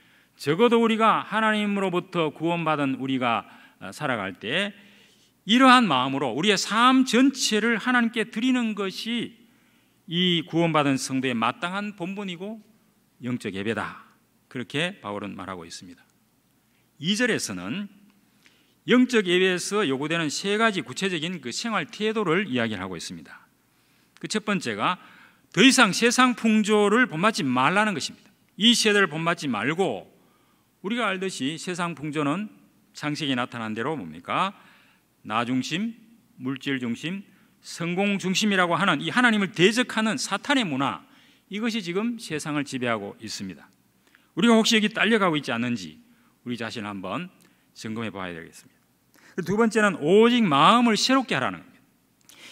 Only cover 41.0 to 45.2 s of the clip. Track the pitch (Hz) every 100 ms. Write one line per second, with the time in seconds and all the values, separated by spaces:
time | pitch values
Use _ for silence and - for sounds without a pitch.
41 | - - _ _ - 196 233 220 175 180
42 | 233 226 - 151 160 147 135 131 123 110
43 | 101 - 107 - 98 71 - _ _ _
44 | _ _ _ 160 233 226 220 220 208 -
45 | 196 226